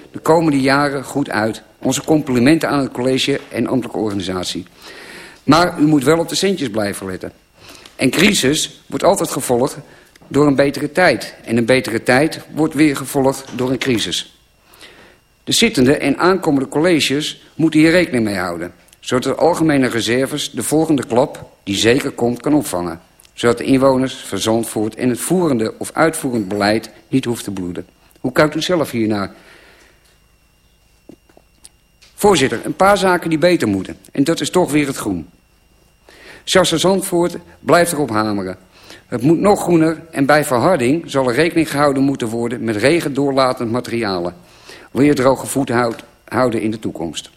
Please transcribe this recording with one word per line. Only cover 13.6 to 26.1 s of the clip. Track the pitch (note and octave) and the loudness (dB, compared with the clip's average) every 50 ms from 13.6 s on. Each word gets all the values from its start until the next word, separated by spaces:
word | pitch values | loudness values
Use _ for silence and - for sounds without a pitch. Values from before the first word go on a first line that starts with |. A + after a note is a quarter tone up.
| B2 B2+ | -2 -2
een | C3+ A#2+ | -2 -2
crisis. | - C#3 A#2+ G2+ - A2 G#2 - - - - _ _ _ _ _ _ _ - - - - - - - - _ _ _ _ _ _ _ | -2 -2 -2 -2 -2 -4 -6 -6 -8 -10 -16 _ _ _ _ _ _ _ -20 -20 -20 -20 -20 -20 -20 -20 _ _ _ _ _ _ _
De | - C3 | -4 0
zittende | - A3+ A3+ - C#3 B2+ B2+ D3+ | 2 2 2 2 2 2 4 2
en | - - C#3 - - | 2 2 0 0 2
aankomende | D#3+ F3+ F#3+ F3+ - D#3+ C#3 C3+ C3+ - | 2 2 2 2 2 0 0 0 0 -2
colleges | - D3 D#3+ F#3 F3 C#3+ - - C3 D3 D3+ - - - - - _ | -2 0 2 2 2 2 0 0 -2 -2 -4 -6 -10 -14 -18 -12 _
moeten | - D#3 D#3+ - D#3 | 0 0 2 4 4
hier | D#3 E3 | 4 6
rekening | E3 F#3 E3+ - B2+ A#2+ A2 | 4 4 2 2 0 0 0
mee | G#2 G2+ | 0 -2
houden... | F#2 F2+ F2+ F2 E2+ F2 F2+ - _ _ _ _ _ | -2 -4 -4 -4 -6 -8 -10 -12 _ _ _ _ _
zodat | - - B2 B2+ B2 C3+ A#2+ | -6 -2 -2 0 0 -2 0
de | - C3+ | 2 2
algemene | D#3+ F3 D3 D#3+ D#3+ C#3+ C3+ C3 A#2 | 2 2 2 2 2 2 2 2 0
reserves | A2+ A2+ F#2+ G#2 A#2+ B2+ C3+ B2 D3+ C#3+ - - | 0 -2 -2 0 0 0 0 -2 -4 -6 -8 -8
de | - C3 G#2+ | -8 -8 -4
volgende | - D3 D#3 D#3+ - D#3 B2 A2+ | 0 0 2 2 2 2 0 0
klap, | - A2+ A#2 D3 D3 - - - - _ _ _ | 0 0 0 0 0 -2 -10 -18 -20 _ _ _
die | G2+ G2 | -6 -2
zeker | F#2 G2 A2+ B2+ C#3 C3+ C3+ | 2 2 4 4 2 0 -4
komt, | - - B2 A#2+ A#2+ - | -4 -2 -2 -2 -2 -2
kan | - D3+ D3+ | -2 0 0
opvangen, | D3 - - F#2+ F2 F2 E2+ E2+ F2 - _ _ _ - _ _ | 0 0 -2 -4 -6 -6 -6 -8 -12 -14 _ _ _ -20 _ _
zodat | - - A#2+ A#2 - | 0 2 2 2 2
de | - | 2
inwoners | - C3+ C3 C3+ C3+ C3 C3 C3+ C3 - | 2 2 4 4 4 4 2 0 -2 -6
van | - - - - F#2+ | -10 -10 -8 -8 -4
Zandvoort | - A2 A2 A#2 A2 - - A2+ G#2+ A2 - | -2 0 0 0 -2 -4 -4 -4 -4 -4 -4
en | - - B2+ | -2 -2 -2
het | A#2+ A2+ | -2 -2
voerende | - - E3+ F#3+ F3 D#3 C3 A2+ A2 G#2 - - | -2 -2 0 2 2 2 0 0 -2 -4 -6 -8
of | G2+ - - | -10 -6 -2
uitvoerend | - D#3+ D#3+ | 0 0 0